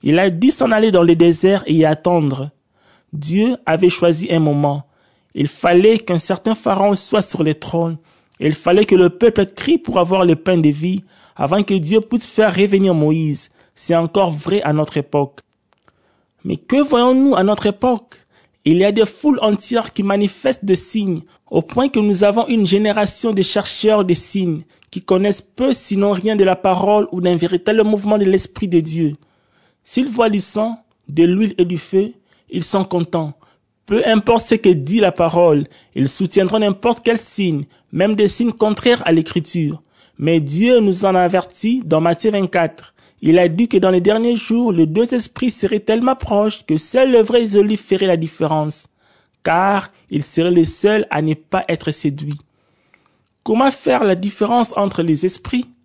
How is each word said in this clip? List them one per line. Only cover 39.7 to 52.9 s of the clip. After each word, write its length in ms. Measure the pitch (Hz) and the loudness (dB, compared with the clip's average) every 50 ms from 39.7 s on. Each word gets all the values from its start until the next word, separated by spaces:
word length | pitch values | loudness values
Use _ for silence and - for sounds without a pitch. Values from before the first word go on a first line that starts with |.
| 151 156 _ _ _ _ _ _ _ _ | -6 -8 _ _ _ _ _ _ _ _
Mais 220 | 147 151 165 165 | -2 0 0 0
Dieu 400 | 151 139 143 165 214 240 254 240 | 0 -2 -2 0 2 4 4 4
nous 240 | 220 202 185 180 196 | 4 2 0 0 0
en 100 | 196 185 | 0 2
avertit 680 | 180 180 175 190 190 - - - - - 214 240 262 226 | 2 2 2 0 -2 -4 -4 -12 -8 -4 -2 -2 -2 -2
dans 160 | 165 160 156 | 0 0 0
Matthieu 320 | 160 170 170 165 - 220 208 | 2 0 -2 0 0 -2 0
vingt-quatre. 600 | 202 196 180 - 180 170 160 - - - - _ _ _ _ _ _ - | 0 -4 -2 0 0 -2 -2 -4 -10 -20 -20 _ _ _ _ _ _ 0
Il 160 | 156 160 180 | 4 4 6
a 100 | 180 175 | 4 4
dit 200 | 160 175 233 233 | 2 0 0 2
que 80 | - | 2
dans 140 | 196 185 190 | 2 2 4
les 100 | 185 180 | 2 2
derniers 340 | 175 202 214 226 226 240 240 | 2 2 0 2 0 0 -2
jours, 380 | 226 - - 220 233 247 233 190 | -2 -2 -2 -2 0 0 0 2
les 140 | 170 165 | 2 2
deux 280 | 156 156 202 233 240 - | 2 2 0 0 0 0
esprits 360 | 247 220 - _ - - 254 | -4 -4 -6 _ -4 -4 -4
seraient 300 | - - - 190 214 214 | -4 -2 -4 -2 -4 -4
tellement 360 | 208 - 214 233 240 254 269 | -2 -2 -2 0 0 -2 -2
proches 500 | 262 - - 214 202 208 214 208 - - | -2 -4 -2 0 0 0 0 -2 -6 -6
que 100 | - 151 | -4 -4
seul 360 | 156 - - - 247 262 262 254 | -4 -4 -2 0 2 2 4 4
le 100 | 233 220 | 4 4
vrai 340 | 214 220 240 233 220 196 | 4 2 0 0 2 2
olive 240 | 208 202 208 214 208 | 2 4 4 2 -2
ferait 260 | - - 196 185 196 | -2 -2 -2 0 2
la 100 | 190 180 | 0 0
différence, 720 | 170 160 160 - - 160 151 156 156 151 151 147 - - _ _ _ _ _ _ _ _ _ _ _ _ | 0 -2 -6 -6 -4 -4 -2 0 -2 -2 -4 -6 -10 -16 _ _ _ _ _ _ _ _ _ _ _ _
car 440 | - 160 170 185 196 202 196 190 - _ _ _ _ | 0 0 2 2 2 0 -2 -4 -6 _ _ _ _
il 140 | - 151 147 | -6 -6 -6
serait 260 | - - - 165 180 | -4 -2 -2 0 2
le 140 | 180 175 160 | 2 2 2
seul 420 | 160 - - - 202 214 214 208 - | 0 -2 -2 0 0 0 0 -2 -2
à 120 | - 147 151 | -4 -4 -2
ne 120 | 156 156 | -2 -4
pas 280 | 156 _ _ - 190 185 - | -4 _ _ -6 -6 -4 -4
être 240 | 170 160 - - 151 | -6 -6 -4 -8 -8
séduit. 460 | - - 151 143 143 147 147 147 147 _ _ _ _ _ _ _ _ _ _ | -4 -4 -6 -6 -4 -10 -10 -12 -12 _ _ _ _ _ _ _ _ _ _